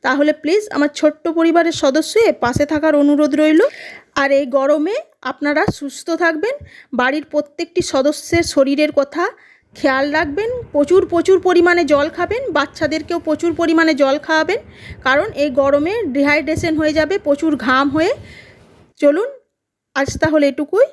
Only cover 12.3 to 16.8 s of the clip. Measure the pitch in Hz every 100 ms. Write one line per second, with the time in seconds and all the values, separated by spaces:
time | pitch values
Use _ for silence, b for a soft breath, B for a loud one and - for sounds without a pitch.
12.3 | 440 539 302 285 - 302 311 311 339 320
13.3 | 302 339 330 330 330 320 277 269 285 294
14.3 | 320 320 427 - B B B 262 269 226
15.3 | 220 294 254 277 285 302 440 381 254 277
16.3 | 294 294 311 349 311